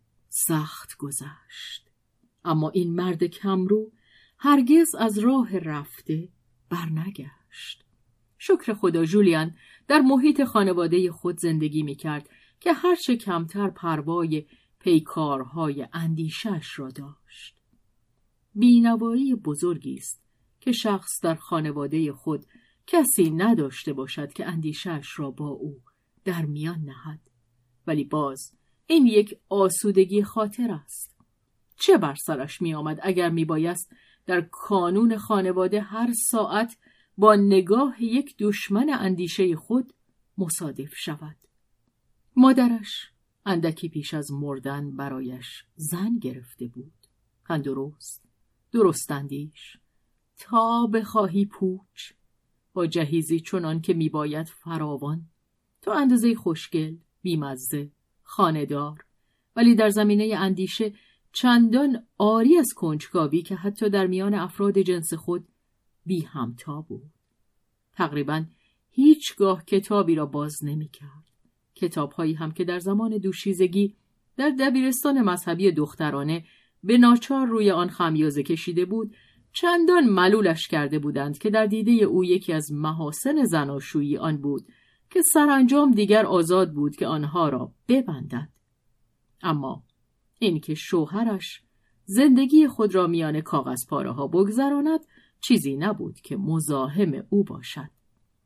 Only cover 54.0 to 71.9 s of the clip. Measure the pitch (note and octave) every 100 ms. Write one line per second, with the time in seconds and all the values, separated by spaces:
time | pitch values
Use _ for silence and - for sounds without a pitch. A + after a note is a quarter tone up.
54 | D#3 D3+ D3+ D3+ D#3+ - E3 D#3+ D3+ C#3+
55 | C#3+ D#3+ E3 _ _ _ _ _ - D#4
56 | C#4 B3 A#3 A3+ F3 D#3+ - E3 D#3 E3
57 | _ _ F#3 E3 C#3+ B2+ C3 D3 C#3+ _
58 | _ _ _ - F#3 D#3 C#3+ C#3+ D3 D3+
59 | - _ _ _ _ - A#3 A3+ G#3+ G3+
60 | G#3 G#3 G#3+ G3+ F#3+ F#3 F#3 - G#3+ G3+
61 | _ _ _ - B3 A#3+ A#3 B3 C#4+ A#3+
62 | - _ G#3 A3+ A#3 F4 C4 - E3 D3+
63 | - F#3 D3+ D#3+ E3+ F#3+ G3 G3+ G#3 G3
64 | F#3+ F#3 G3 G3+ F3+ - G3+ G3 F#3 F3+
65 | E3 D#3+ - F3 - _ _ _ _ _
66 | E3+ F#3 D3+ D3 A#2+ A#2+ - D3 D#3+ B2+
67 | D3+ _ _ _ _ _ _ _ _ -
68 | E3 D3 C#3+ D#3 D#3+ _ _ _ _ -
69 | C#4+ D4+ - - G3 F#3+ - G3 G3 G#3
70 | E3 D#3 D3 D3 D3+ D3+ D3 D3+ D#3 -
71 | C#3+ C#3+ _ _ _ _ _ _ F3